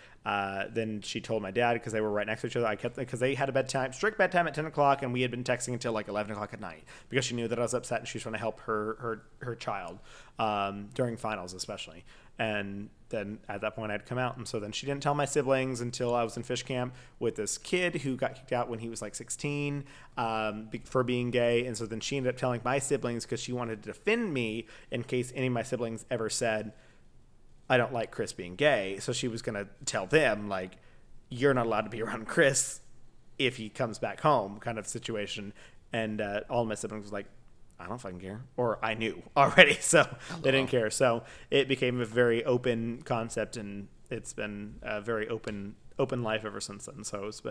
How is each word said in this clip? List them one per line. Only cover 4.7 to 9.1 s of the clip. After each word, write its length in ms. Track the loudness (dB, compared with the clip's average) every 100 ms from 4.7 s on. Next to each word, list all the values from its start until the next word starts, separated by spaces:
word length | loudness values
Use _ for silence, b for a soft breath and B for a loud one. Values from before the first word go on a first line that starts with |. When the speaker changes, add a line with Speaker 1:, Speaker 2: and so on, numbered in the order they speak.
| 4 6 6
Speaker 1:
and 100 | 2
we 80 | 0
had 100 | 0
been 140 | 0
texting 300 | 0 0 0
until, 180 | -2 -2
like, 160 | -2 -2
eleven 240 | -2 -2
o'clock 220 | -4 -6
at 60 | -8
night 240 | -10 -10 -18 B -4
because 160 | -2 0
she 80 |
knew 120 | -2 -2
that 120 | 0
I 40 |
was 120 | 0
upset 240 | 0 -2 -4
and 100 | -4
she 80 | -8
was 60 |
trying 100 | -6
to 60 | -4
help 220 | -4 -4
her, 340 | -2 -2 -2 -4
her, 220 | -6